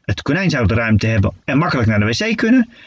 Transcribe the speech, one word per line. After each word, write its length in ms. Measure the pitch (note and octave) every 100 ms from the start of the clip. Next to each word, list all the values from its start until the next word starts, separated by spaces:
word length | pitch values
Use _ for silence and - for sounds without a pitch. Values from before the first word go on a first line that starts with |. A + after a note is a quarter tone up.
Het 200 | - -
konijn 280 | - E3+ F#3+
zou 180 | C3+ G2+
de 60 |
ruimte 340 | A2+ A2+ G#2+ A#2
hebben 240 | A2 G2 -
en 140 | - C3
makkelijk 300 | E3+ C#3 A2
naar 120 | G#2
de 60 | G#2
wc 320 | A#2+ G#3+ A3
kunnen. 320 | A3+ B3+ A3+ -